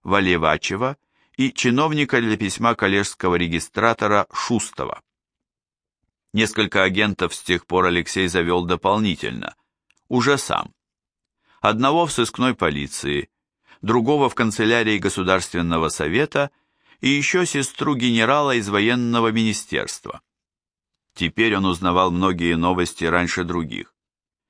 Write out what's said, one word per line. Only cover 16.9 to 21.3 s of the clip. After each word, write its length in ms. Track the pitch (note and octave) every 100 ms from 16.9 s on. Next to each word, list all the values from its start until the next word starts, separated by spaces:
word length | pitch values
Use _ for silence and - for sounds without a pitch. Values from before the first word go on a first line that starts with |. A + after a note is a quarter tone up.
| _
и 80 | B2+
ещё 360 | C#3+ C#3 F#3 F3
сестру 500 | C#3+ C3+ - C3+ C#3
генерала 600 | A#2+ A2+ A2+ C#3+ C#3+ B2
из 140 | G2+
военного 600 | G2+ G#2+ B2 A#2+ A#2 A2+
министерства. 880 | A2 A2+ G2+ - C2+ G1+ - G1+ - _ _ _ _ _ _ _ _ _ -
Теперь 420 | E2+